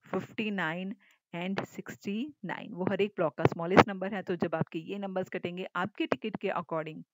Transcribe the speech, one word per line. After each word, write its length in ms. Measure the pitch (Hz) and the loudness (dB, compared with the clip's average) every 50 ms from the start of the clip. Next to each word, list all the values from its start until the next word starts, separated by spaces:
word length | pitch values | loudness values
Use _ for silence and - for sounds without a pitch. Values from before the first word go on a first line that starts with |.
| _ | _
फ़िफ़्टी 460 | - - 190 185 - - - 220 214 | -2 -4 -4 -4 -4 -4 -4 -2 0
नाइन 440 | 208 190 175 156 160 180 185 190 190 _ _ _ - _ _ _ - | 0 0 0 0 0 -2 -4 -6 -8 _ _ _ -20 _ _ _ -8
and 300 | 170 175 185 196 - - | -4 -2 -2 -2 -2 -4
सिक्सटी 680 | - - - 190 - - - - 202 196 220 254 311 285 _ - | -6 -8 -12 -10 -10 -12 -8 -6 -4 -2 -2 -4 -6 -8 _ -6
नाइन, 280 | 170 - - - - - | -6 -6 -6 -6 -10 -6
वो 120 | 170 185 185 | -2 0 0
हर 100 | 202 185 | 4 4
एक 120 | 196 208 - | 2 2 4
block 220 | - 175 151 - | 2 0 2 2
का 60 | - 160 | 4 2
स्मॉलेस्ट 440 | 156 - 175 165 170 185 202 - | 2 2 2 -2 6 8 8 8
number 260 | 226 196 190 185 190 220 | 8 6 -4 -4 -4 -4
है। 80 | 190 | -4
तो 140 | 180 - 180 | -2 -2 -2
जब 200 | 170 - 170 165 | 0 0 0 2
आपके 240 | 160 160 - - 165 | 0 0 0 -2 -8
ये 180 | 160 180 196 | -6 -4 -6
numbers 320 | 202 202 196 190 185 185 - | -4 -4 -4 -2 -2 -4 -2
कटेंगे 380 | - 185 - 175 175 175 185 - _ | -6 -6 -6 -6 -6 -6 -8 -6 _
आपके 300 | 180 180 214 _ - 330 | -2 -4 -4 _ -4 2
ticket 320 | 320 - - - 220 190 | 2 2 2 2 -8 -8
के 120 | - - 190 | -4 -4 -2
according 540 | - - 180 - 165 160 156 156 156 165 165 _ | -2 -2 -4 -4 -4 -4 -4 -6 -8 -10 -14 _